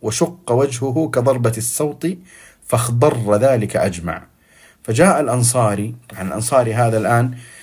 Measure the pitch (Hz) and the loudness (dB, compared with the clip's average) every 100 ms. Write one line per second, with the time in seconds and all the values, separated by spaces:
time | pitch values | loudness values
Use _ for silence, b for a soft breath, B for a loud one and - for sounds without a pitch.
0 | - - 170 - - 120 139 120 135 135 | -6 -2 -4 -4 -2 0 0 -2 -4 -2
1 | 160 127 123 127 117 117 110 - 151 143 | -2 0 0 2 0 -2 -6 -4 -4 -4
2 | 165 185 B B B B - 117 120 120 | -6 -8 B B B B -4 -2 0 2
3 | 147 127 104 104 131 123 104 - 98 87 | 2 2 0 2 2 2 0 -2 -2 -4
4 | 82 82 - _ b b b b - 113 | -8 -8 -12 _ b b b b -4 2
5 | 185 151 139 123 120 127 110 98 107 120 | 4 4 2 0 0 2 0 0 -4 -10
6 | - - 95 95 113 135 117 110 117 110 | -16 -10 -8 -6 0 2 2 2 2 2
7 | 107 117 127 127 B B | 2 2 0 -4 B B